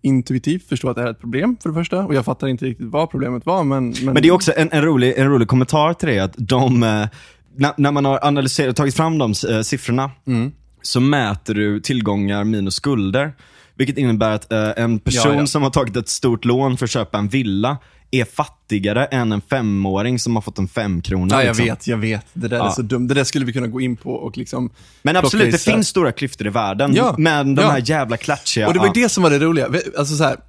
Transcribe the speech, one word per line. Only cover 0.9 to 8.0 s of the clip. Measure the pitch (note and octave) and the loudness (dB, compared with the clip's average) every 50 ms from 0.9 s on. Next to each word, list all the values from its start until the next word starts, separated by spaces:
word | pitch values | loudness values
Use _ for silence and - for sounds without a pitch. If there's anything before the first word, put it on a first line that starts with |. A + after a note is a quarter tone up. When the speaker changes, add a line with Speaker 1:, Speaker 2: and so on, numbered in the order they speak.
| A#2+ | -4
Speaker 1:
det | A#2 | -2
här | A#2+ | -4
är | A#2+ | -4
ett | A2+ _ | -6 _
problem | - A#2 A#2 C3+ E3+ A#3+ B3 - | -10 -6 -4 -2 0 0 -2 -2
för | - E3+ | -4 -4
det | D3+ | -4
första. | D#3+ E3+ - - F3+ G3 | -2 -4 -2 -2 -4 -2
Och | E3+ D3+ | 0 0
jag | C3+ A2+ | 0 0
fattar | - C3 - - | -2 -4 -4 -2
inte | C3+ C3 A#2 C3 | -4 -4 -2 -4
riktigt | C3 A#2 - A#2+ | -6 -6 -6 -10
vad | A2+ G#2+ D3 E3 D#3+ | -4 -2 -2 -2 -2
problemet | - C3+ C3 B2 B2 A#2+ - | -2 -6 -4 -4 -6 -6 -2
var, | D#3+ F3+ F#3+ E3 | -2 0 0 0
men, | C#3 C3+ C3+ B2+ A#2+ A#2 - | 0 0 0 -2 -4 -4 -4
men | A#2+ C3+ C3 | -2 2 4
Speaker 2:
Men | D3 D3 | 6 8
det | |
är | E3 | 8
också | F3+ F3+ F#3+ E3+ D3+ | 6 6 2 0 0
en, | - D#3 E3 | 0 0 2
en | D#3+ D3+ | 2 2
rolig, | C#3+ E3 D#3 B2+ B2 B2+ C3 | 2 4 4 4 4 2 2
en | - C3+ C#3 | 2 2 4
rolig | C#3+ B2+ A2+ | 4 4 4
kommentar | G#2 B2+ B2+ B2+ - - D#3 D3 D#3+ E3+ | 4 4 2 2 2 2 2 2 2 0
till | - - D#3+ | 0 -2 0
det, | A#2+ G2 | 0 0
att | F#2+ F#2 - | 0 -2 -4
de, | - A2+ F#2+ C#3+ B2 C3+ B2+ B2+ A#2+ A#2 | -6 -2 0 2 2 4 4 4 4 4
eh, | A2+ G#2+ G#2 G#2 G#2+ - - - - - _ _ _ - | 2 2 0 -2 -4 -6 -12 -20 -20 -20 _ _ _ -2
när, | C3+ C#3 D3 - | 0 0 0 2
när | - C#3 C#3+ | 2 2 2
man | C#3+ C#3+ | 2 2